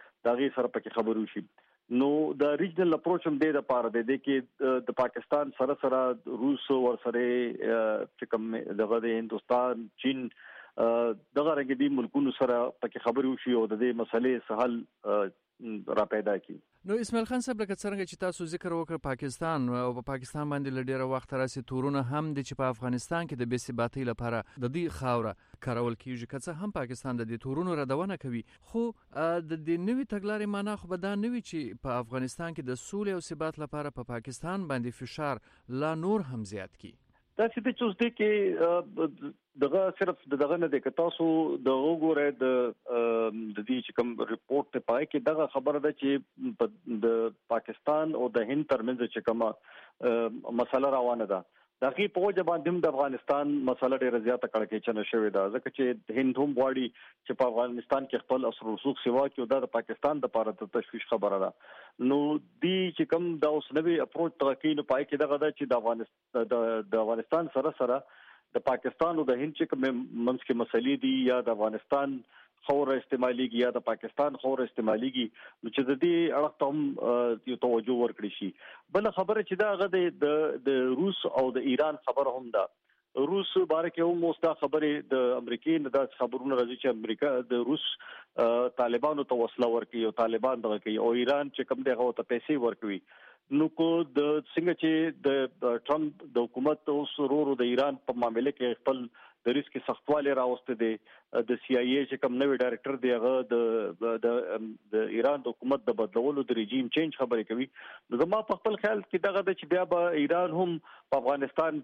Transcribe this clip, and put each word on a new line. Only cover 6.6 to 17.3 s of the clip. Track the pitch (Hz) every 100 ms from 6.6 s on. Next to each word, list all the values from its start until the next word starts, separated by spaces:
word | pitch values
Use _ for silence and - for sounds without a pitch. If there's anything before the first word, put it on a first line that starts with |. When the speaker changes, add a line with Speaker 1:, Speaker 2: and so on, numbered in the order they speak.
| -
Speaker 1:
ورسره، | 135 123 117 120 117 123 123 120
آ، | - 107 113 110 107
چې | - - 123
کوم | 113 113 113
دغه | - 101 107 117
د |
هندوستان، | 117 113 113 110 - 123 127 117 110 -
چین، | 131 135 123 - - - - -
آ، | 117 117 120 107 - 139
دغه | 151
رنګه | 147 131
دې | 135 143
ملکونو | 139 117 143 139
سره | 120 127 120 123 -
پکې | 120 107
خبرې | - 120 131
وشي | 127 -
او | 120 110
د | 107
دې | 123
مسلې | 117 113 117 127 123 -
څه | 110
حل، | 123 117 113 _
آ، | 104 104 98 - _ _ 120 107 92
را | 107
پیدا | 104 107 104 98
کړي. | - - - _
Speaker 2:
نو | 180
اسماعیل | 214 226 233
خان | 220